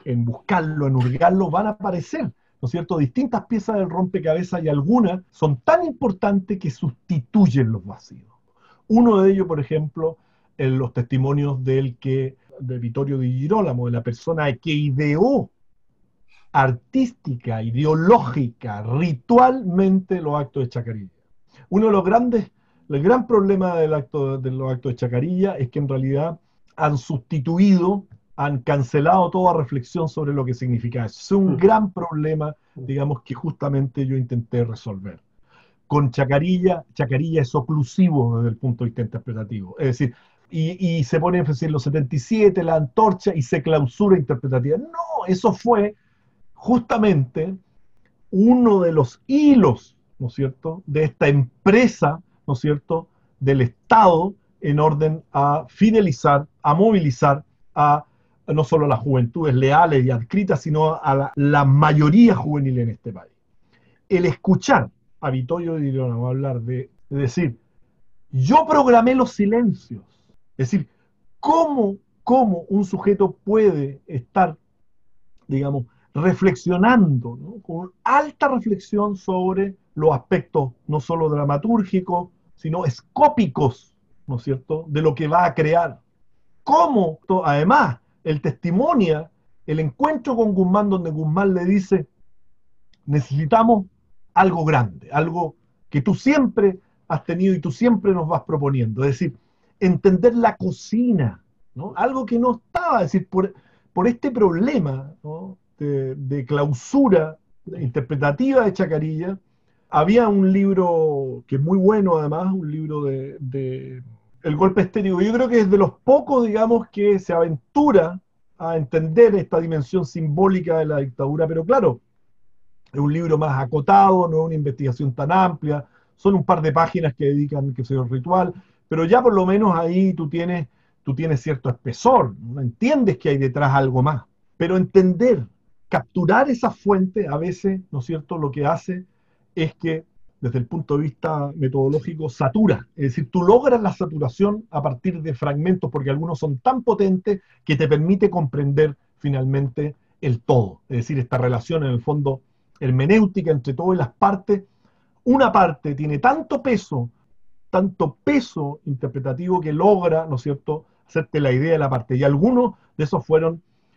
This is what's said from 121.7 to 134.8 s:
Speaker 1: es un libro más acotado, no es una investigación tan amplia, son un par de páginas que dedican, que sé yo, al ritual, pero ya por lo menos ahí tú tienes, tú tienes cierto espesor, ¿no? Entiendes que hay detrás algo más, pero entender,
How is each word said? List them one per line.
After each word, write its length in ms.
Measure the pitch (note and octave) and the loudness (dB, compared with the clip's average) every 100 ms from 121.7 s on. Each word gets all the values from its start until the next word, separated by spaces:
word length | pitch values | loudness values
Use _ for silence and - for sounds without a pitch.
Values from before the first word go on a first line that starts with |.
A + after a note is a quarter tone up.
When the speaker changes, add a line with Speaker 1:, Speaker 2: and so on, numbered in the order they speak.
| C4 G3 A#2+ _ _ _ _ - - - - _ | 2 2 -2 _ _ _ _ -20 -20 -20 -20 _
Speaker 1:
es 60 | C#3 | -4
un 120 | D3 | -2
libro 260 | D#3 E3 D#3 | -2 -2 -2
más 240 | D#3 C3+ | 0 -4
acotado, 680 | B2+ D3+ C#3 G3 G3 F#3 F3 | -4 -2 2 6 6 4 2
no 80 | D#3+ | 0
es 80 | E3 | -2
una 100 | D#3+ | -4
investigación 580 | C#3+ B2+ C3+ A#2+ C#3+ | -4 -4 -4 -4 -4
tan 180 | B2 C#3+ | -4 0
amplia, 520 | F#3 F#3 D#3 D3+ D3 - _ _ _ | 2 2 -2 -4 -6 -8 _ _ _
son 200 | G3 G3 | 0 2
un 100 | C#3 | 2
par 160 | E3+ | 0
de 100 | D#3 | 2
páginas 420 | D3 E3 F#3 D#3+ - | 0 0 0 -4 -2
que 100 | C#3+ | 0
dedican, 480 | C#3+ C#3+ D3 C#3 | 0 -2 -4 -4
que 100 | B2+ | -6
sé 120 | A#2+ C3+ | -4 -4
yo, 80 | |
al 60 | A#2+ | -4
ritual, 440 | C3 D3 F#3 F3+ - - _ - | -6 0 0 0 -6 -18 _ -6
pero 160 | D#3+ | -2
ya 180 | E3+ B3 | 2 4
por 120 | B3 | 4
lo 120 | G3 F3+ | 2 2
menos 320 | G3+ G#3+ E3+ | 2 2 2
ahí 360 | E3+ F3+ F#3+ | 0 2 0
tú 160 | F3 D#3 | 0 -4
tienes, 380 | E3 F3 F3 D3 _ _ _ | -4 -4 -4 -8 _ _ _
tú 100 | - C3 | -8 -4
tienes 260 | D#3+ C#3+ | -2 -2
cierto 280 | D3+ C3+ C3+ | -4 -4 -4
espesor, 640 | B2 B2 - A#3+ B3 B2+ F#2+ | -6 -8 -2 4 4 2 -6
¿no? 220 | A#2 C#3 | -12 -8
Entiendes 560 | B2 - A#3+ D4 G#3 C#3 | -8 -2 0 2 2 0
que 120 | D#3+ | 0
hay 80 | C#3 | 0
detrás 360 | C3+ B2+ C#3 | 0 0 2
algo 280 | C#3 C3+ B2+ | 2 2 2
más, 220 | C#3 C#3 - _ _ - | 0 -2 -8 _ _ -4
pero 220 | E3+ | 0
entender, 680 | F#3 | 0